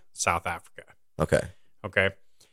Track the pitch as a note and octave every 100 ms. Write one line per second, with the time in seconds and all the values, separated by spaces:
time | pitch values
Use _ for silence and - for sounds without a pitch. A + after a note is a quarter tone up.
0 | - - F#2+ F2 D#2+ D2 - - - -
1 | - - D#2 - E2+ - - - G2+ G2+
2 | F#2+ - - - -